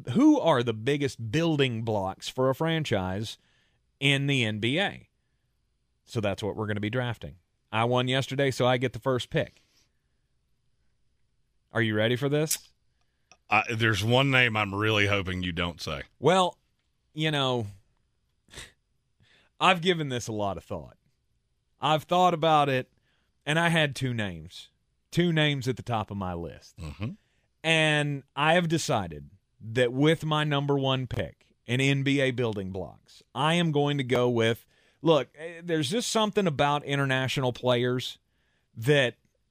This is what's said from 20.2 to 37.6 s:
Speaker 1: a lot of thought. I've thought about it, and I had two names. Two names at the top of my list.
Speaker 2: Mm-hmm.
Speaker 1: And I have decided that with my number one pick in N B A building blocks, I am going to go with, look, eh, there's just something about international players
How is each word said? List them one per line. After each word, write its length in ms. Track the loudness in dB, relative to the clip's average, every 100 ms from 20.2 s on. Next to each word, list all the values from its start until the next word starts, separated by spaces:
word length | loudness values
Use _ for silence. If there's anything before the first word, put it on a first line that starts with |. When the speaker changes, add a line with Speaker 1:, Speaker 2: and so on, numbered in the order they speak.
| -6
Speaker 1:
a 40 |
lot 240 | -4 -4 -6
of 60 |
thought. 320 | -8 -12 -12 -20 _ _ _ _ _ _ _ _
I've 220 | -2 -2
thought 300 | 0 2 2
about 360 | 4 4 4 4
it, 200 | 0 -4 _ _ _ _ _ -4
and 140 | 0
I 100 | 2
had 260 | 2 0 -2
two 180 | -4
names. 560 | -2 -4 -8 -14 -18 -20 _ _ _ _
Two 220 | 0 2
names 340 | 2 2 0 -4
at 80 | -4
the 80 |
top 280 | -4 -4 -4
of 60 | -6
my 160 | -6
list. 440 | -6 -8 -14 -20 -16
Speaker 2:
Mm-hmm. 340 | -14 -10 -10 -10 _ _ _ _
Speaker 1:
And 600 | 0 2 2 2 0 -4 -8 -2
I 180 | 2
have 140 | 2 2
decided 600 | 0 0 -2 -4 -10 -16 -20 _ _ -4
that 180 | 0 2
with 320 | 4 2 2
my 200 | 0 -2
number 340 | 0 0 0 0
one 300 | 0 -2 -2
pick 380 | -6 -8 -12 _ _ -4
in 160 | 0
N 220 | 2 2
B 180 | 2 2
A 100 | 2
building 400 | 0 -2 -2 -6
blocks, 500 | -8 -10 -14 _ -20 _
I 220 | -2 0 2
am 160 | 2
going 260 | 2 0 0
to 60 |
go 260 | 0 2 2
with, 360 | 2 2 0 -6 _ _ _
look, 260 | 2 2 0 -10
eh, 240 | -16 -12
there's 260 | -4 -2 0
just 200 | -2 -2
something 380 | 0 0 0 0
about 360 | 0 0 0 -2
international 640 | -2 0 0 -2 -2 -2
players 640 | 0